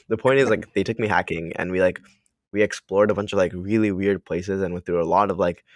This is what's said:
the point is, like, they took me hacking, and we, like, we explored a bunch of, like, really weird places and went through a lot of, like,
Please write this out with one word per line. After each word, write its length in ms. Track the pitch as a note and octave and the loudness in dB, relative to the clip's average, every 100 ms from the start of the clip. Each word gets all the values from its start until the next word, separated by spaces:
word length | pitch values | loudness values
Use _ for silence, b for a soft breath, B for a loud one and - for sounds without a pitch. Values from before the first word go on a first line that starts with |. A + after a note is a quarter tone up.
| B | B
the 80 | A2+ | -2
point 220 | C3 C3+ | 2 4
is, 100 | A#2+ | 4
like, 240 | G#2 - | 2 -2
they 100 | G2+ | -4
took 160 | G2 A#2 | -2 -2
me 80 | G#2 | 0
hacking, 460 | F2+ F2+ E2 E2 - | 0 0 -4 -6 -6
and 160 | F2 | -4
we, 100 | F#2 | 0
like, 180 | F#2 F2 - b _ _ _ | 0 0 -12 b _ _ _
we 80 | G2+ | -2
explored 480 | G#2 - - G2 G#2 | -2 -2 -2 2 2
a 60 | G2+ | 2
bunch 180 | G#2 | -2
of, 40 | G2+ | 0
like, 140 | F2+ F2+ | 0 -2
really 360 | F#2+ A2 G#2+ | -2 0 2
weird 320 | F#2 G2 F#2+ - | 0 0 0 -2
places 360 | F2 F#2+ G2 | -6 -4 -4
and 120 | F#2 | -4
went 120 | F2 - | -6 -4
through 160 | E2+ | -2
a 40 | E2 | 2
lot 260 | F2+ G2+ | 2 2
of, 80 | F2+ | 0
like, 240 | F2+ E2+ _ | -2 -2 _